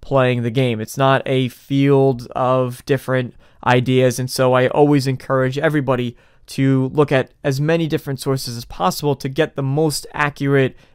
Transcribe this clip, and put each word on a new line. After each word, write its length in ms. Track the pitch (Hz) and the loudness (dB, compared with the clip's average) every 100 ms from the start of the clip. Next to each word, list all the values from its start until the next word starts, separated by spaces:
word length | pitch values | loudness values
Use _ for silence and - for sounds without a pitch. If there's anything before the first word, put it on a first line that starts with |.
playing 400 | - 135 127 123 | -2 2 2 2
the 80 | 117 | -2
game. 320 | 113 127 110 | 0 0 -2
It's 160 | 110 - | -6 -2
not 240 | 135 135 - | 2 2 0
a 220 | 131 127 | -2 -2
field 800 | - - 139 139 139 135 123 117 | -6 -4 0 4 4 4 0 -6
of 520 | - 127 131 127 123 - | -4 0 0 -2 -6 -4
different 480 | 135 - 131 123 - _ _ | -4 -2 -4 -4 -10 _ _
ideas, 540 | 120 123 123 127 127 120 | 2 2 4 4 2 0
and 140 | 127 | -6
so 220 | - 127 | 0 2
I 140 | 127 127 | 4 2
always 360 | - 147 147 131 | 4 4 4 0
encourage 540 | 131 - 135 131 135 | -6 -2 -2 0 0
everybody 580 | 151 151 131 123 123 117 _ _ - | -2 0 0 -2 -4 -8 _ _ -12
to 420 | - 135 135 131 | -2 2 2 0
look 200 | 139 147 | 2 2
at 200 | 139 - _ | 2 0 _
as 180 | 147 135 | -4 -2
many 260 | 147 170 165 | 0 0 0
different 320 | 151 - 135 | -4 -4 -6
sources 380 | 143 135 127 117 | -4 -4 -6 -10
as 80 | - | -14
possible 500 | - 185 - 147 135 | -4 -4 -2 -4 -4
to 140 | 139 | -4
get 260 | 135 156 - | -4 -4 -2
the 80 | |
most 440 | 135 143 160 143 - | -4 0 0 -2 -8
accurate 640 | 156 147 143 139 139 131 - _ | -4 -4 -2 0 2 2 -2 _